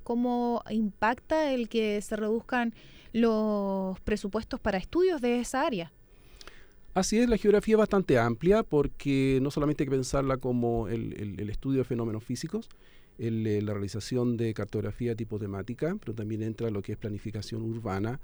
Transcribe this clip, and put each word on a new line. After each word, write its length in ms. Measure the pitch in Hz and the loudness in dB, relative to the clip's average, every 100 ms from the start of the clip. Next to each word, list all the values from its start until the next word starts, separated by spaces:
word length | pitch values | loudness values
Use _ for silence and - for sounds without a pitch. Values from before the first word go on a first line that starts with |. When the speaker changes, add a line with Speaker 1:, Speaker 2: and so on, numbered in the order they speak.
Speaker 1:
cómo 600 | - 240 247 240 240 233 - | -4 0 0 0 0 -2 -2
impacta 840 | 220 208 - 214 247 - 320 294 | -2 -2 0 0 0 0 0 2
el 160 | 254 220 | 0 0
que 320 | 233 214 208 | 0 0 -2
se 140 | - 214 | -4 -4
reduzcan 580 | 214 226 - 247 233 - - - - | 0 -2 0 -2 -2 -4 -16 -20 -4
los 880 | 226 233 214 214 208 196 190 190 185 | 2 4 4 2 2 0 0 -2 -4
presupuestos 600 | - 214 202 220 - 254 | -2 -2 -2 -4 -4 -4
para 200 | 220 190 | -2 -2
estudios 420 | - 330 381 311 | 0 2 4 2
de 180 | 240 247 | 2 0
esa 220 | 226 262 | 0 0
área. 300 | 320 196 170 - - - - - - - - - - | 0 -2 -6 -12 -20 -20 -20 -20 -20 -20 -20 -20 -4
Speaker 2:
Así 260 | 190 185 214 | 0 2 4
es, 100 | 240 | 4
la 80 | 214 | 4
geografía 380 | 208 202 220 220 | 6 6 6 4
es 40 | |
bastante 400 | 208 196 175 123 | 6 4 4 6
amplia 440 | 117 113 170 214 | 4 2 4 4
porque 760 | - 147 139 - 143 135 135 131 | 4 2 2 -2 0 2 4 4
no 80 | 139 | 2
solamente 340 | 160 147 151 | 0 0 0
hay 60 | 139 | 0
que 60 | 135 | 0
pensarla 400 | 127 139 135 131 | 0 0 0 0
como 540 | 127 123 117 117 104 | 0 0 2 0 0
el, 240 | 113 110 | -2 -4
el, 260 | - 104 95 | -6 -8 -6
el 100 | 104 | -6
estudio 300 | - 135 131 | -4 0 0
de 40 | 120 | 0
fenómenos 360 | 117 113 107 | -2 -2 -4
físicos, 460 | - - 160 220 - - - - - - | -6 -6 -6 -6 -8 -18 -20 -20 -20 -6
el, 300 | 113 113 110 | -4 -2 0
eh, 140 | 104 | 0
la 100 | 104 | 0
realización 640 | 101 101 107 - 123 123 117 | -4 -4 -6 -4 0 0 0
de 180 | 113 | -2
cartografía 600 | 107 101 110 104 - 120 113 | -2 -4 -4 -4 -4 -4 -4
tipo 240 | 110 107 | -6 -6
temática, 560 | 101 98 101 120 151 208 | -6 -6 -6 -4 -4 -4
pero 140 | - | -8
también 280 | 113 107 110 | -8 -6 -4
entra 280 | 110 110 113 | -4 -4 -4
lo 120 | 104 | -4
que 100 | 98 | -6
es 40 | 104 | -6
planificación 640 | 107 101 107 104 - 110 | -6 -6 -8 -8 -6 -6
urbana, 580 | 113 113 113 98 110 139 | -6 -6 -4 -2 -2 -4